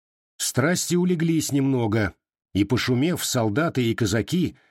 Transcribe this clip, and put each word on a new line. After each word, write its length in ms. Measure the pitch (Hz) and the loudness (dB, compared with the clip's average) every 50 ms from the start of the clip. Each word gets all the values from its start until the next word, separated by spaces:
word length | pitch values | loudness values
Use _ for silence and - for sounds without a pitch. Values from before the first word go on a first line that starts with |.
| _ _ _ _ _ _ _ | _ _ _ _ _ _ _
Страсти 580 | - - - - 127 127 165 180 - - - 175 | -8 -8 -4 0 0 2 2 0 0 -2 0 0
улеглись 580 | 175 180 180 180 160 165 165 165 156 - - | 2 2 2 0 0 0 0 0 0 0 0
немного, 600 | 151 143 135 135 135 123 117 107 104 117 104 87 - _ _ _ _ _ _ _ | 0 0 2 2 2 2 0 2 2 0 0 0 -4 _ _ _ _ _ _ _
и, 120 | - 95 101 | 0 0 0
пошумев, 600 | 101 127 113 - - 127 120 143 180 170 - - | 2 0 0 0 0 0 0 0 0 -2 -2 -4
солдаты 640 | - - 127 110 107 101 143 165 160 - 131 123 117 | -4 -2 0 0 0 0 0 -2 0 0 0 0 0
и 40 | 110 | 0
казаки 640 | - 117 92 104 113 98 - - 185 160 101 - - _ _ | 0 0 0 0 0 -2 0 -2 -2 -2 -2 -4 -10 _ _